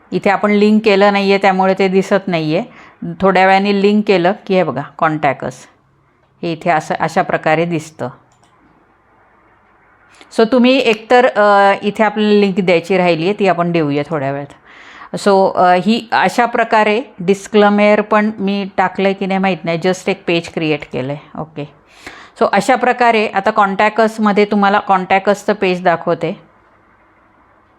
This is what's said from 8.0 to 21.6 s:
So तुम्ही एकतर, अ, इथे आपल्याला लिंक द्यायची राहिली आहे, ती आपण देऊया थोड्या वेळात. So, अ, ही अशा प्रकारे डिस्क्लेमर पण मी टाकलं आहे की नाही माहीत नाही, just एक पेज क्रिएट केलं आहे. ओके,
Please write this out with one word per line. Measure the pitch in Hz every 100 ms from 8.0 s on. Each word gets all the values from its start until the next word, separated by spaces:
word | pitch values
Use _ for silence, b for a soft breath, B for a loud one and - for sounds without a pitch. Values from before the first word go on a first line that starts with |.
| 127 - _ _ _ _ _ _ _ _ _ _ _ _ _ _ _ _ _ _ _ B B -
So | 226
तुम्ही | 254 247 269
एकतर, | 233 220 - 247 247
अ, | - 208 202 202 196
इथे | 208 202
आपल्याला | 214 214 208 208
लिंक | 202 190
द्यायची | 185 170 165 190
राहिली | 180 160
आहे, | 170
ती | 202 196
आपण | 170 175
देऊया | 170 147 143 147
थोड्या | 156 135
वेळात. | 139 143 - B B B B B
So, | - 208 196 190
अ, | - 180 180 180
ही | 233 233
अशा | 120 180 214 233
प्रकारे | 233 226 220 214 208 294 -
डिस्क्लेमर | 175 196 - 214 208 208 208 214
पण | 214 214 214 220
मी | 196 202 196 -
टाकलं | 185 180 196
आहे |
की | 196 190
नाही | 190
माहीत | 190 180
नाही, | 165 170
just | 185 185 -
एक | 190 -
पेज | 170 170
क्रिएट | - 156 147 -
केलं | 143 131
आहे. | 147 - -
ओके, | 156 -